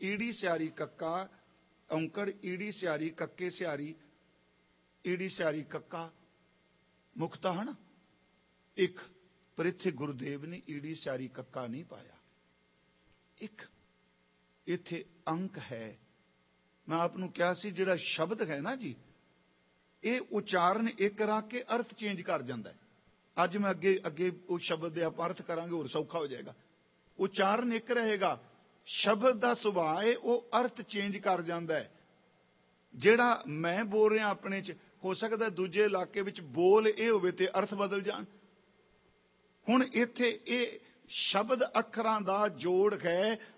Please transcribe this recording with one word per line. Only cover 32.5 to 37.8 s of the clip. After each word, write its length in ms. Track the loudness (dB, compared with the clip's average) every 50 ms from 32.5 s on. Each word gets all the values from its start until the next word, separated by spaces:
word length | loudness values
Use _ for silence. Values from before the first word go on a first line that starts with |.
| _ _ _ _ _ _ _ _ -8
ਜਿਹੜਾ 460 | 4 6 6 8 8 6 4 4 2 0 -4
ਮੈਂ 380 | -4 -2 -2 0 0 0 -2
ਬੋਲ 260 | 0 2 4 4 6 4
ਰਿਹਾ 160 | 4 2 0
ਆਪਣੇ 320 | -2 -2 -4 -4 -4 -4
'ਚ, 140 | -4 -6 -10 -14 -16 -20 _ _ -6
ਹੋ 100 | -4 -2
ਸਕਦਾ 360 | -2 -2 -2 0 0 0 -2
ਦੂਜੇ 360 | 0 -2 -4 0 2 4 4
ਇਲਾਕੇ 360 | 4 4 2 0 -2 -4 -4
ਵਿੱਚ 200 | -4 -4 -6 -8
ਬੋਲ 460 | -12 -6 0 4 6 8 8 8 8 6
ਇਹ 220 | 4 4 4 4
ਹੋਵੇ 220 | 4 4 4 2
ਤੇ 160 | 2 2 0 2 4 2
ਅਰਥ 140 | 2 2 0
ਬਦਲ 280 | -2